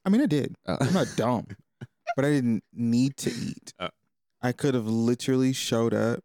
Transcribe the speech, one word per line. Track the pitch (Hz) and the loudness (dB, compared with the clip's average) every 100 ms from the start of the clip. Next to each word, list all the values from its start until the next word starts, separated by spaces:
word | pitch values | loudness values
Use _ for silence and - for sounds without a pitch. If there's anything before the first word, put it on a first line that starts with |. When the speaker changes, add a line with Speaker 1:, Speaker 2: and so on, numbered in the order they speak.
| 190 | 2
Speaker 1:
I | |
mean, | 208 | 2
I | 285 | 4
did. | 147 - - - | 2 0 -6 -4
Speaker 2:
Oh. | 90 | 0
Speaker 1:
I'm | 131 | 2
not | 180 127 - | 2 0 0
dumb, | 110 - - 98 _ _ | 0 -2 -4 -14 _ _
Speaker 2:
<laughs> | - _ - - | -20 _ -6 -2
Speaker 1:
but | 139 | 2
I | |
didn't | 147 120 113 - | 2 2 0 -4
need | - 117 117 135 - | -4 0 2 2 -2
to | - | -6
eat. | - - - - - | -6 -8 -10 -16 -10
Speaker 2:
Uh. | 90 - _ _ _ _ | -10 -10 _ _ _ _
Speaker 1:
I | 127 | -4
could | 120 147 | 0 0
have | 127 110 | 0 0
literally | 113 113 120 - 131 131 | 0 2 0 0 2 2
showed | 131 - 117 117 | 0 -2 0 2
up, | 107 110 120 | 0 0 -2